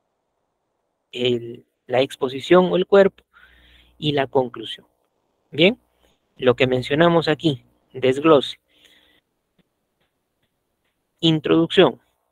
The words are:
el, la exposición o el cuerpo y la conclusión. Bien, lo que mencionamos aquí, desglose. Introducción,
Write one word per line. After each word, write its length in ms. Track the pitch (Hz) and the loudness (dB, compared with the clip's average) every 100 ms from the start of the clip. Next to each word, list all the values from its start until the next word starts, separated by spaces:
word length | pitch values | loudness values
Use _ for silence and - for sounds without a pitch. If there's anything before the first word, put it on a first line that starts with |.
| _ _ _ _ _ _ _ _ _ _ _ | _ _ _ _ _ _ _ _ _ _ _
el, 520 | 123 123 120 117 120 _ _ - | -6 -4 -4 -8 -18 _ _ -6
la 160 | 123 | -2
exposición 640 | 139 - 131 135 - 175 180 | -2 -4 -8 -6 2 2 2
o 100 | 175 | -2
el 100 | 185 | 2
cuerpo 380 | 196 196 - _ _ _ _ _ _ _ _ | 4 4 0 _ _ _ _ _ _ _ _
y 140 | 147 | -6
la 160 | 143 131 | -4 -2
conclusión. 580 | 139 127 117 107 - _ _ _ _ _ _ _ | -2 -4 -6 -16 -16 _ _ _ _ _ _ _
Bien, 300 | 139 180 247 _ _ _ _ _ - | 0 0 0 _ _ _ _ _ -6
lo 180 | 123 | -2
que 140 | 123 127 | 0 0
mencionamos 580 | 127 123 143 170 170 156 | -2 -2 0 2 0 -2
aquí, 380 | 151 165 131 _ _ _ | -4 -4 -6 _ _ _
desglose. 680 | 135 127 131 160 147 - - _ _ _ _ _ _ _ _ _ _ _ _ _ _ _ _ _ _ _ _ _ _ _ _ _ _ | -4 -2 0 2 2 2 -10 _ _ _ _ _ _ _ _ _ _ _ _ _ _ _ _ _ _ _ _ _ _ _ _ _ _
Introducción, 840 | 165 156 - 160 165 - 151 113 _ _ _ | 0 0 2 0 2 2 2 0 _ _ _